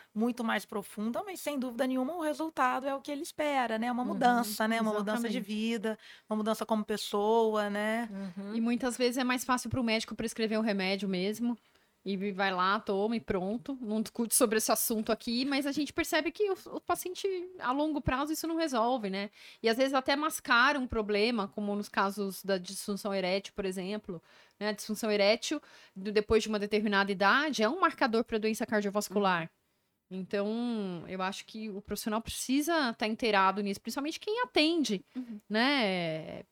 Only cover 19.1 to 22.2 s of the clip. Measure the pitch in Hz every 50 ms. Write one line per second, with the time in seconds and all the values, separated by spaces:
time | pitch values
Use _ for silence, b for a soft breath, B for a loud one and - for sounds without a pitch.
19.1 | 190 196 202 214 B B B B B B - 226 226 247 262 277 285 262 - 320
20.1 | 285 294 302 320 - - - 285 247 233 247 285 294 285 254 226 240 226 208 202
21.1 | 208 202 214 240 240 220 196 - - 214 208 202 202 208 208 - - 233 196 196
22.1 | 196 208